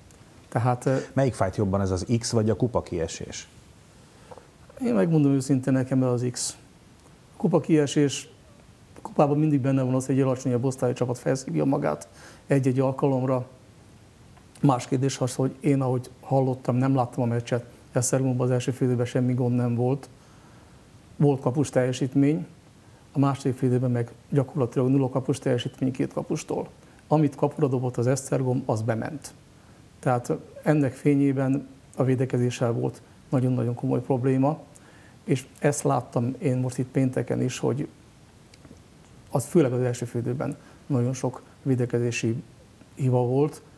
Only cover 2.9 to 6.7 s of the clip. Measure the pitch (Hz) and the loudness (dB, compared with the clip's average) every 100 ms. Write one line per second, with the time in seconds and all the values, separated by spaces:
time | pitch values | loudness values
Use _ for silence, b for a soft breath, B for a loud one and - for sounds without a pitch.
2.9 | 87 82 - - - - - - - - | -4 -6 -8 -12 -14 -16 -20 -20 -20 -20
3.9 | B B B B B B B - - 240 | B B B B B B B -20 -4 0
4.9 | 220 180 156 139 139 131 131 135 131 127 | 2 4 4 4 2 2 0 2 0 2
5.9 | 131 127 123 123 - - - - | 2 2 0 -2 -4 -8 -10 -20